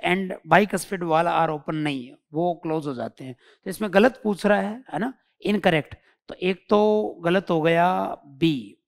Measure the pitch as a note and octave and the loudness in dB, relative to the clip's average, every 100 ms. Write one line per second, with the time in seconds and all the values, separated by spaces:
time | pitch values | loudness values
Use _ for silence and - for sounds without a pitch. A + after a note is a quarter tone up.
0 | F3 F#3 F#3 - D#3+ E3+ G#3+ F#3+ - F#3+ | -2 -2 -4 -8 2 4 4 -2 -6 -6
1 | E3+ D#3+ E3+ E3 D#3+ D3+ D3 D#3 D3+ C3+ | 0 0 2 0 0 -2 -6 -4 -4 -4
2 | B2 D3 _ D3+ F3 E3 E3 D#3+ D3 B2 | -8 -18 _ -4 -4 -4 -4 -6 -4 -8
3 | A2+ - C3 B2+ _ _ F#3+ F3 G#3 G3 | -8 -12 -16 -16 _ _ -12 -8 0 4
4 | A#3+ - G#3+ G3 G3+ G3+ G3 A#3 - D3+ | 4 4 -4 -2 2 2 0 -8 -10 -6
5 | A#3+ - _ _ - G#3 F3+ D#3+ - - | -6 -8 _ _ -2 0 2 0 0 -10
6 | _ _ - - F#3 F#3 - G#3 G#3+ G#3+ | _ _ -20 -6 -4 -4 0 2 4 2
7 | G#3+ - E3+ F#3 F#3+ E3 D#3+ E3 F3 F#3+ | -2 -4 0 0 2 0 2 4 2 0
8 | F#3+ - D3 C3+ D#3+ C#3 G2+ - | -4 -8 -14 -2 0 0 -6 -18